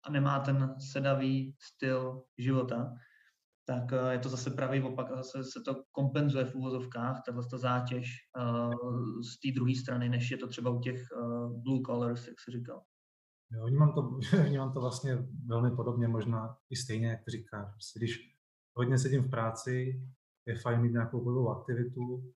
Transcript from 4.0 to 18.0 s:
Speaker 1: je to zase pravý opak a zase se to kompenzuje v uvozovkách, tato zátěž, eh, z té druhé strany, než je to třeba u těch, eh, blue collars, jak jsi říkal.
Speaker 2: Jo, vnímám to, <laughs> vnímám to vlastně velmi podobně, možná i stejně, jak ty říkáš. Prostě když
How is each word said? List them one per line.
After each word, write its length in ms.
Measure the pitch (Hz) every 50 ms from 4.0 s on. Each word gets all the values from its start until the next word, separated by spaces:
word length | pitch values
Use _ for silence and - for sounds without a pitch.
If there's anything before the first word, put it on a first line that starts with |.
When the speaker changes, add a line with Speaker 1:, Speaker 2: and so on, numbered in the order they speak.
| 127 127
Speaker 1:
je 60 | 127 123
to 100 | 127 135
zase 220 | 127 123 - 143
pravý 320 | 127 - 139 127 139 139
opak 280 | 131 131 127 131 123 123
a 60 | 131
zase 280 | 127 127 - - 135 131
se 160 | 131 - 131 117
to 180 | 139 135 127 - _
kompenzuje 520 | _ - 139 135 120 151 147 143 127 135 127
v 100 | 127 -
uvozovkách, 680 | 131 127 131 127 127 127 123 - 120 117 127 131 131 -
tato 320 | - 120 123 120 - 131 123
zátěž, 480 | 123 123 123 123 123 - 127 123 123 - - - - _ _ 127
eh, 360 | 123 120 117 117 120 120 120 120 120 123 120 123 - 113 - 120
z 180 | 120 - - -
té 140 | - 139 131
druhé 200 | 135 123 123 127
strany, 340 | 123 - - 127 123 123 120
než 220 | 120 120 120 -
je 60 | 131
to 100 | - -
třeba 240 | - - - 120 123
u 100 | 120 117
těch, 200 | 123 127 127 127
eh, 600 | - - - 120 120 117 120 120 120 120 120 120
blue 200 | 117 131 135 127 131
collars, 400 | - 123 120 120 120 120 120 -
jak 140 | - - -
jsi 100 | - -
říkal. 320 | 123 120 120 120 - - - _ _ _ _ _ _ _ _ _ _ _ _ _
Speaker 2:
Jo, 140 | 117 113 110
vnímám 260 | 117 135 143 151 147 -
to, 240 | 151 135 123 127 135
<laughs> 280 | - - - 196 151 139
vnímám 240 | 143 135 135 131
to 80 | 131 139
vlastně 460 | 123 127 120 - - 135 127 120 131 131 131 - 120
velmi 240 | 120 117 117 120 123 120
podobně, 320 | 123 117 123 120 117 117 117
možná 480 | 113 113 104 120 117 113 110 113 120 _ _ _
i 60 | 131
stejně, 320 | 123 - - 107 110 117 117
jak 160 | 113 110 -
ty 60 | -
říkáš. 420 | 117 104 107 - - 104 101 101
Prostě 260 | - - - - -
když 200 | 110